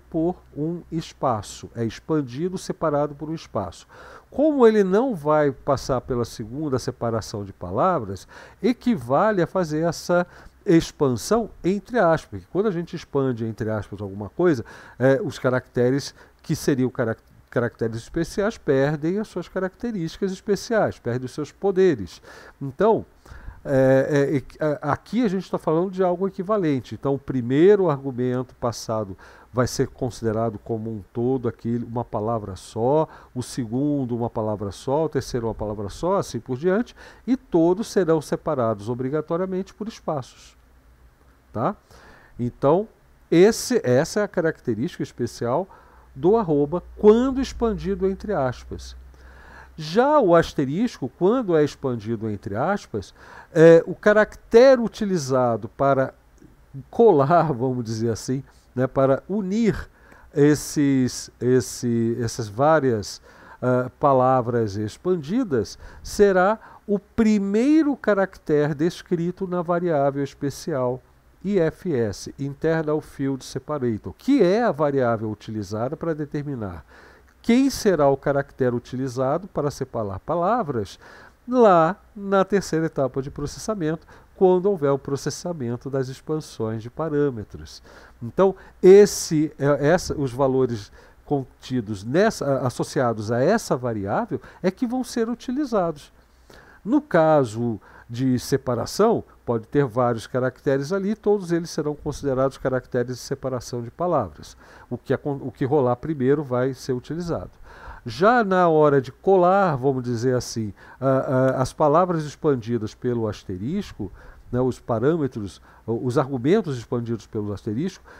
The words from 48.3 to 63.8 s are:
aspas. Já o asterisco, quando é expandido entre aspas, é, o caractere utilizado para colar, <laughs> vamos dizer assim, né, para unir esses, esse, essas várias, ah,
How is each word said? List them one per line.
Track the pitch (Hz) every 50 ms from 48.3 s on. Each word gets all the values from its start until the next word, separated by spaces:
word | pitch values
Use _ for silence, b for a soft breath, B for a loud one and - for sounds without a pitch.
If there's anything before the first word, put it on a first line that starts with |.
aspas. | 196 151 131 127 120 - - - 90 90 - - - - - - B B B B B B B B B B B B B
Já | - 156 151 170 233 254 285 302
o | 294 220 170 170
asterisco, | 165 156 - - 165 139 131 147 190 247 226 - - 139 120 - -
quando | 170 196 240 269 233 180 165
é | 151 151
expandido | 143 - - - 131 120 113 101 113 117 101 110 110
entre | 104 95 - 104 95
aspas, | 113 143 185 202 196 - - - 101 - - B B B B B B B B -
é, | 165 160 165 165 165 -
o | 190 175
caractere | - - 208 208 214 208 - - - - - 220 226 262 277 262 240
utilizado | 226 196 - - 220 196 185 165 135 127 135 127 123 120 113 104 110
para | 110 _ - 135 139 135 127 131 - - _ _ _ _ - - - - _ _ _ - 135 - -
colar, | - - 233 214 170 139 135 139 175 170 160 151
<laughs> |
vamos | 135 110 127 131 127 123 117
dizer | 110 113 110 113 117
assim, | 107 - - 123 131 143 - b b b b b -
né, | 123 131
para | 131 - 139 135 131 135 - -
unir | - 190 220 190 180 202 226 233 196 127 - - - b b b b b b b b -
esses, | 147 143 147 147 143 - - - 156 143 139 135 131 127 117 - - - - - -
esse, | 117 123 127 127 120 - - - 127 120 117 117 117 117 117 120
essas | 117 113 - - 113
várias, | 101 98 117 143 156 160 156 135 131 113 104 92 - - - B B B B B B B B
ah, | 123 127 127 123